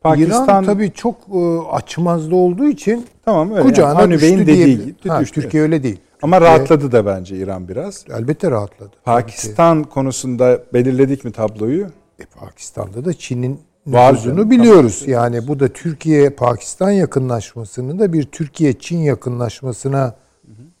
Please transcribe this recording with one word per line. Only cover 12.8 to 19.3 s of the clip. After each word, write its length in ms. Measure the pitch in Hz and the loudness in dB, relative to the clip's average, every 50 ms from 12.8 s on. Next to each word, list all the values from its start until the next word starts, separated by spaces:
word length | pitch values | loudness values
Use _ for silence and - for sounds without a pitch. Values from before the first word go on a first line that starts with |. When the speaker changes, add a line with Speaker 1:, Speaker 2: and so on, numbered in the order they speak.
| 104 95 95 113 135 | -14 -12 -12 -10 -8
Speaker 2:
da 80 | 180 160 | -8 -8
Çin'in 460 | _ - - 131 123 123 127 139 143 _ _ _ _ _ | _ -8 -10 -8 -6 -6 -6 -8 -10 _ _ _ _ _
Speaker 1:
Var 260 | 151 - 123 123 143 | -2 2 4 6 6
Speaker 2:
nüfuzunu 220 | 135 110 110 120 135 | 4 2 0 -4 -2
Speaker 1:
canım, 140 | 175 220 214 | -2 2 2
Speaker 2:
biliyoruz. 480 | 254 240 233 233 214 175 135 113 98 - | 4 4 6 8 8 8 6 4 0 -4
Speaker 1:
tamam. 140 | - 135 | -4 -2
Speaker 2:
Yani 360 | 131 120 117 120 120 120 113 131 | -2 0 0 -2 -2 -4 -6 -6
bu 120 | 151 135 | -2 -2
da 80 | 139 131 | -2 -2
Türkiye-Pakistan 1200 | - - - 170 156 - - 160 156 147 143 139 139 - 123 123 120 110 - - - _ 185 196 | -2 -6 -10 -10 -10 -6 -2 0 2 4 4 2 0 0 -2 -2 -2 -2 -8 -16 -8 _ -2 0
yakınlaşmasının 1080 | 202 196 170 131 - 139 131 127 123 113 98 - _ 120 113 101 - - 123 131 156 190 | 0 0 0 0 -2 -4 -2 -2 -4 -6 -6 -10 _ -16 -16 -14 -12 -10 -10 -8 -4 -2
da 140 | 220 190 | -2 0
bir 100 | 165 160 143 | 0 -2 -4
Türkiye-Çin 720 | - - - 165 143 _ - 165 143 123 - - - 170 170 | -4 -8 -10 -10 -10 _ -2 -2 -2 -2 -2 -8 -8 -6 -2
yakınlaşmasına 1080 | 160 147 127 - - 127 | -2 -2 -2 -2 -4 -8